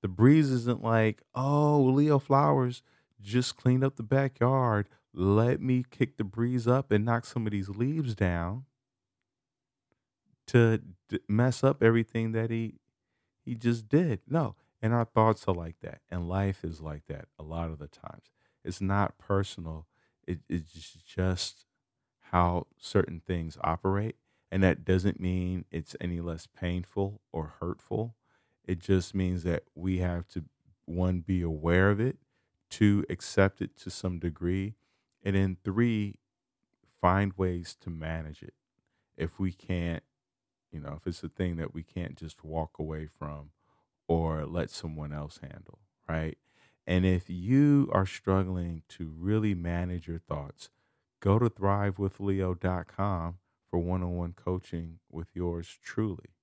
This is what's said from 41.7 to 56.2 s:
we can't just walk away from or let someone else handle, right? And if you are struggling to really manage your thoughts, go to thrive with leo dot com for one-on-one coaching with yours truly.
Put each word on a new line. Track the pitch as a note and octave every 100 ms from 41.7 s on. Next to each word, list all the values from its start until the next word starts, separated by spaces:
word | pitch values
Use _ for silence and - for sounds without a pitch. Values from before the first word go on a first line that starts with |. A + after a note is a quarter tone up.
we | E2
can't | D#2+ - F2 D2
just | D#2+ -
walk | D#2 D#2+ D#2 _
away | D#2 D#2 D#2
from | _ D2+ D2 D2 _ _ _ _ _ _
or | E2 E2 D#2 D2
let | E2+ D#2
someone | - E2 D#2 D2+
else | D2 D2+ -
handle, | C#2 - - - _ _ -
right? | D#2+ D#2+ D2+ _ _ _ _ -
And | F2+ F#2
if | F2+ -
you | F2+ F#2 C3 D3 C#3+ C#3
are | F#2 F#2+
struggling | - - F#2+ F#2 F2+ F2 E2 -
to | - E2 D#2
really | F2+ G#2+ G#2+
manage | F#2 E2+ E2+ F2+ F2+ D#2
your | E2
thoughts, | _ D2+ C#2+ - - _ _ _ _ _
go | G2 G#2
to | A#2
thrive | - G2 G2+ G2+ F#2+
with | G2 -
leo | G2+ G2 F#2
dot | F2 F#2 F2+ E2+
com | - G2+ F#2 E2+ F2 _ _ _
for | F2
one-on-one | F2 F#2 F2+ F2 F2
coaching | F2 - F#2 - E2+ E2+ E2 _
with | D#2+ E2+ -
yours | F2 E2+ E2 -
truly. | - - A2 F2+